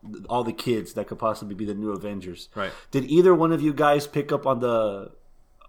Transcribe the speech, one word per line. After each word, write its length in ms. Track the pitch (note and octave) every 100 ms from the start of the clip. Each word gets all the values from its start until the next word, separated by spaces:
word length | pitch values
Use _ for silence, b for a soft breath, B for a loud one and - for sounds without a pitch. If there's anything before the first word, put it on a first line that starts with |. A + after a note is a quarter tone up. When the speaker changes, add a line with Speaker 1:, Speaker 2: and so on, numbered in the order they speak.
| - G#2 G2
Speaker 1:
all 140 | A#2+
the 80 | A#2
kids 420 | - - A2+ -
that 120 | - G2+
could 120 | G2
possibly 360 | A2 G#2 G#2
be 100 | G2
the 100 | G#2
new 160 | G2+ G#2+
Avengers. 560 | G2 G#2 G2+ F2+ F2 -
Speaker 2:
Right. 180 | G#2+ F#2+ B B
Speaker 1:
Did 140 | C3+
either 300 | C3 D#3+ F3+
one 180 | E3+ E3
of 100 | D#3+
you 100 | D3+
guys 340 | C#3 D3 D3 C#3+
pick 260 | D3+ C#3+
up 140 | D3 C#3
on 140 | B2
the, 520 | B2 A#2 G#2+ G2 - - - - _ _